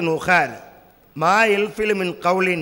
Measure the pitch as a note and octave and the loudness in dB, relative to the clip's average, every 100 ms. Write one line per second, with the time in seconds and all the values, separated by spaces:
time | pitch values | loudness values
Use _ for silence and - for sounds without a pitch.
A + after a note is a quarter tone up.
0 | E3 D#3+ - F3 C3+ A2 - - - _ | -2 -2 2 2 0 -6 -20 -20 -20 _
1 | _ C#3+ E3 G#3 A3+ G3+ G#3 G#3+ G#3+ G3 | _ -2 2 4 2 2 -2 -2 -2 0
2 | F3+ - F3 F#3 F#3 F3 | -2 -2 -2 0 0 -2